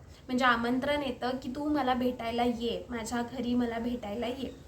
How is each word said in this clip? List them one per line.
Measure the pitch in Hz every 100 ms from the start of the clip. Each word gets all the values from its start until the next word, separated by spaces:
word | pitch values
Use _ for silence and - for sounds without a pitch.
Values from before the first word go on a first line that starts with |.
| - - -
म्हणजे | 247
आमंत्रण | 254 226 233 254 277 294
येतं | 262 247 247 262
की | 262
"तू | 294 302
मला | 294 254
भेटायला | 247 247 247 226 233
ये, | 240 226 233 190 -
माझ्या | 240 220 240
घरी | 240 262 240
मला | 247 233 226
भेटायला | 240 240 214 233 233
ये." | 277 247 -